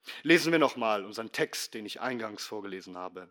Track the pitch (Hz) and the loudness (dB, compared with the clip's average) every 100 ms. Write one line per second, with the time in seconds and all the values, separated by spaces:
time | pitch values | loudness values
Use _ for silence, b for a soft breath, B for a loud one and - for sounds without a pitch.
0 | B B 147 165 156 165 135 123 113 104 | B B 6 6 8 6 4 4 0 0
1 | 98 110 113 - 156 - - 117 104 - | -2 -8 -8 -4 -4 -4 -8 -8 -10 -6
2 | 123 123 110 104 - 107 101 95 92 90 | -6 -4 -6 -8 -10 -8 -8 -10 -10 -10
3 | 90 90 90 | -10 -12 -16